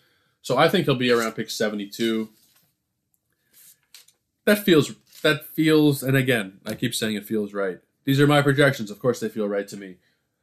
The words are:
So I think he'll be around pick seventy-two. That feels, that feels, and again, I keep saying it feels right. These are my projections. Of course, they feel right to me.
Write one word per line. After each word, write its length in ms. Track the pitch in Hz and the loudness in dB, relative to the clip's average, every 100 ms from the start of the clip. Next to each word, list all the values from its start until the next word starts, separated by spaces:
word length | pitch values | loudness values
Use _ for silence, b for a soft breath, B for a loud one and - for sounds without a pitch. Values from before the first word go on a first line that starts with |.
| _ _ _ _ | _ _ _ _
So 160 | - 127 | -4 0
I 100 | 160 | 2
think 180 | 190 143 | 2 0
he'll 100 | 123 | 0
be 160 | 123 | 2
around 220 | 117 113 | 2 0
pick 160 | 113 110 | -6 -10
seventy-two. 800 | - 107 104 101 - 113 110 110 _ _ _ _ _ _ _ _ _ _ _ b b b b _ - _ _ _ _ - | -6 -4 -4 -10 -4 -2 -2 -6 _ _ _ _ _ _ _ _ _ _ _ b b b b _ -20 _ _ _ _ 0
That 140 | 208 | 2
feels, 340 | - 160 - - _ - | 4 4 4 -4 _ -4
that 240 | 156 147 - | -2 -2 -4
feels, 560 | - 160 156 151 139 | -2 2 4 4 2
and 140 | 127 135 | 0 0
again, 440 | 127 117 98 - 110 | 2 -2 -4 -12 -14
I 100 | 107 | -6
keep 200 | 120 - | -6 -4
saying 200 | 110 104 | -4 -6
it 100 | - | -6
feels 280 | 107 101 | -6 -4
right. 260 | 101 95 - _ _ - | -6 -6 -8 _ _ -2
These 140 | 135 | 2
are 80 | 147 | 4
my 140 | 147 | 4
projections. 480 | 139 135 139 131 104 | 4 4 2 0 -6
Of 100 | 104 | -4
course, 200 | 127 113 | -2 -2
they 100 | 110 | -4
feel 180 | 113 104 | -4 -4
right 200 | 101 101 | -4 -6
to 100 | 101 | -12
me. 200 | 95 90 _ _ _ _ | -18 -20 _ _ _ _